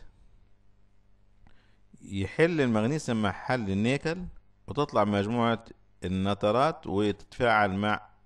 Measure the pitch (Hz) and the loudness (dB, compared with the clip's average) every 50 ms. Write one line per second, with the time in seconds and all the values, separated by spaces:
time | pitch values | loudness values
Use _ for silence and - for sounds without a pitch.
0 | - - - _ - - - - - _ - _ _ - - _ _ _ _ - | -20 -20 -20 _ -20 -20 -20 -20 -20 _ -20 _ _ -20 -20 _ _ _ _ -20
1 | _ _ - _ _ _ _ _ - - - - _ _ - _ _ _ - - | _ _ -20 _ _ _ _ _ -20 -20 -20 -20 _ _ -20 _ _ _ -20 -20
2 | - - 98 98 98 92 - - 156 170 180 156 135 123 113 107 107 113 151 156 | -16 -10 -6 -6 -6 -4 2 2 2 2 4 2 2 2 2 2 2 0 -2 -2
3 | - - 120 110 107 98 90 - - - 127 127 113 98 98 98 107 117 135 139 | -2 -4 -2 0 0 -2 -4 -4 -4 -2 -2 -2 0 -2 0 0 2 0 0 0
4 | - 156 165 185 180 170 - - _ _ _ _ _ - - 143 147 - - 113 | -2 -4 -6 -6 -8 -14 -14 -18 _ _ _ _ _ -8 -2 -2 -2 0 2 2
5 | 104 104 104 101 98 104 117 120 117 117 113 110 - - - _ _ _ _ _ | 2 4 2 0 0 0 0 0 2 2 0 0 -4 -14 -20 _ _ _ _ _
6 | - 90 92 92 95 98 101 - - 104 107 123 139 156 165 - - - 90 98 | -6 -4 -2 0 0 0 -2 0 0 2 2 4 2 2 0 -4 -8 -4 -2 0
7 | 104 104 98 - - _ - - 127 120 113 107 104 101 95 98 104 107 104 - | 0 0 0 -4 -8 _ -6 -2 2 4 4 4 4 2 0 -2 0 0 -2 -2
8 | - - - - _ | -6 -14 -20 -20 _